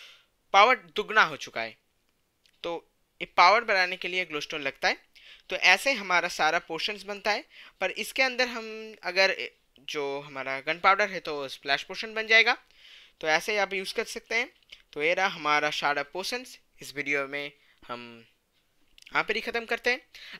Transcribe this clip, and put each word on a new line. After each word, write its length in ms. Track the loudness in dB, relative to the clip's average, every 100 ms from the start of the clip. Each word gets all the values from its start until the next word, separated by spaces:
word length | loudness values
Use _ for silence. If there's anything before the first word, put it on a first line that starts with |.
| -20 -20 _ _ _
पावर 220 | 6 6 6
दुगना 480 | -2 -6 0 4
हो 120 | 4 2
चुका 240 | -10 -6
है, 160 | -8 -10 _ _ _ _ _ _ _ _
तो 240 | -8 -8 -12 _ _ -12
ये 40 | -2 6
पावर 260 | 8 8
बढ़ाने 340 | 4 2 2 -2
के 100 | -6
लिए 180 | -4 -4
ग्लोस्टोन 360 | -6 -6 -6
लगता 260 | -6 -2 -2
है। 100 | -2 _ _ -20 -20 -8
तो 60 | 2
ऐसे 360 | 4 4 4
हमारा 360 | -2 2 0 2
सारा 320 | 0 2 2
पोशंस 440 | -2 -6 -6 -8
बनता 280 | -10 -6 -2
है, 140 | -4 -4 -18 -18 -6
पर 100 | -6
इसके 320 | -6 -6 -2
अंदर 240 | -2 0 -4
हम 480 | -4 -10 -12 -14 -14
अगर 280 | -6 2 2
ए-, 260 | 0 -8 _ _ _
जो 400 | -10 -6 -6 -6
हमारा 400 | -10 -10 -8 -8
गन 200 | -6 0
पाउडर 300 | 4 4 2
है, 100 | -4
तो 280 | -8 -8 -8
स्प्लैश 360 | -8 -2 -2
पोशन 300 | -4 -12 -10
बन 140 | -6 4
जाएगा। 300 | 6 6 2 _ _ -20 -20 -20 -8
तो 60 | 2
ऐसे 240 | 2 2
ही 60 | 0
आप 160 | 0
यूज़ 200 | -2 -6
कर 100 | -6
सकते 320 | -6 -8 -6 -4
हैं। 180 | -4 _ _ -20 _
तो 100 | -4
ये 100 | 0
रहा 140 | 2 0
हमारा 420 | 0 2 2 2
सारा 340 | -2 -2 -2
पोशंस। 560 | -4 -6 -8 -8 -10 -20 _ -20
इस 140 | -14 -10
वीडियो 320 | -4 -4 -4
में 240 | -8 -10 -16 _ _ -14
हम 380 | -12 -12 -20 -20 _ _ _ _ _ _ _ -6
यहाँ 100 | -4
पर 120 | -2 -4
ही 60 |
ख़त्म 240 | -4 -6 -4
करते 240 | -2 0
हैं। 120 | -2 -4 -20 -20 -2